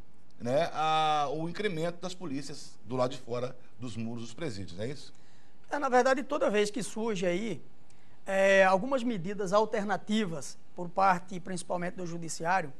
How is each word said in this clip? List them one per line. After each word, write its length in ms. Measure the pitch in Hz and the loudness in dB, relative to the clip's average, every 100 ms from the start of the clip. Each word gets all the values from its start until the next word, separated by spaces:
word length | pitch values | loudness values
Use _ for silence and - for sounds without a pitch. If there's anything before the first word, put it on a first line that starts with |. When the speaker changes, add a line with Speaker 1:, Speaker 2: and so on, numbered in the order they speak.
| - - - - | -8 -8 -8 -6
Speaker 1:
né, 300 | 120 139 165 | 0 2 2
a, 560 | - 156 156 156 151 143 | 0 2 4 4 2 2
o 160 | 156 170 | -2 -4
incremento 540 | 170 208 160 170 170 | -2 -2 -2 -2 -2
das 120 | 185 | -6
polícias 640 | 180 160 135 147 143 - - | -6 -4 -4 -6 -8 -8 -8
do 140 | - 127 | -4 0
lado 140 | 127 | 0
de 60 | 139 | -2
fora 380 | - 120 - - - - | -4 -4 -4 -6 -8 -8
dos 160 | 123 110 | -6 -4
muros 280 | 113 117 | -4 -6
dos 100 | 117 | -6
presídios, 440 | - 165 98 92 90 | -6 -6 -4 -6 -4
não 60 | |
é 60 | 117 | -4
isso? 240 | 147 - - - - - - - | -6 -8 -8 -8 -8 -8 -8 -4
Speaker 2:
É, 100 | 294 | -2
na 80 | 269 | 4
verdade, 340 | 247 247 269 | 6 6 4
toda 280 | 220 302 311 | 2 0 2
vez 200 | 208 208 | 4 2
que 140 | - | 0
surge 420 | 190 220 226 196 180 | -4 -2 -2 0 2
aí, 380 | 175 226 165 - - - - - - - | 2 0 -4 -6 -8 -8 -8 -8 -6 0
é, 400 | 196 196 196 190 | 4 8 8 8
algumas 380 | 190 247 277 | 6 4 0
medidas 500 | 240 214 165 202 196 | 0 -2 -2 -2 2
alternativas 1040 | 208 220 220 202 180 - 214 202 160 127 - - - | 4 4 2 0 0 2 0 2 -2 -6 -6 -8 -6
por 140 | 175 | -4
parte, 500 | 196 196 175 180 185 | 4 4 4 0 -6
principalmente, 560 | 175 180 - 180 175 185 | -4 -4 -2 -2 -2 -4
do 100 | 175 | -6
judiciário, 680 | 170 165 - 165 190 151 - | -6 -6 -4 2 2 0 -6